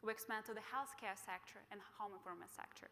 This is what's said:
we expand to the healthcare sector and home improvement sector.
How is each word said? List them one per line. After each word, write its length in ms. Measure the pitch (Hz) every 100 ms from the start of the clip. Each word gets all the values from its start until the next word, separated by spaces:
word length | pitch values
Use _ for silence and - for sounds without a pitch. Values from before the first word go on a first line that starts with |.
we 80 | 214
expand 400 | 220 - 220 220
to 80 | 220
the 80 |
healthcare 500 | 208 262 277 - 220 196
sector 400 | - 185 - 208 -
and 100 | 202 190 -
home 160 | 208 190
improvement 320 | 185 175 175
sector. 400 | - - - -